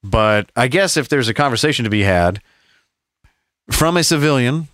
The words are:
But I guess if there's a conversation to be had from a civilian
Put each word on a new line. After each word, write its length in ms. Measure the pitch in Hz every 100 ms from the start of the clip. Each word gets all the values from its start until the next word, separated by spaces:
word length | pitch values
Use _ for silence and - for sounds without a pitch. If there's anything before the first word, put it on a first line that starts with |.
But 480 | 101 110 107 107 101
I 140 | - 127
guess 280 | 170 190 -
if 120 | 131
there's 200 | 143 113
a 60 |
conversation 500 | 110 143 117 151 143
to 60 | 117
be 120 | 104
had 380 | 98 90 87 98 _ _ _ _ _ _ _ _ _ _ _ _ -
from 260 | - 160 175
a 80 |
civilian 640 | 160 160 147 139 123 151 156